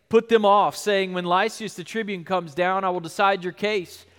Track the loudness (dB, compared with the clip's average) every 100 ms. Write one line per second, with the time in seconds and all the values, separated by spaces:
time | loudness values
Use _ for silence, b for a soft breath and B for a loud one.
0 | 2 2 4 4 6 6 4 0 -2 0
1 | 0 -4 0 0 0 -4 -12 -12 -10 -8
2 | -6 -8 -4 -4 -4 -2 -2 0 -2 -4
3 | -6 0 0 0 -4 -6 -4 -4 -6 -16
4 | _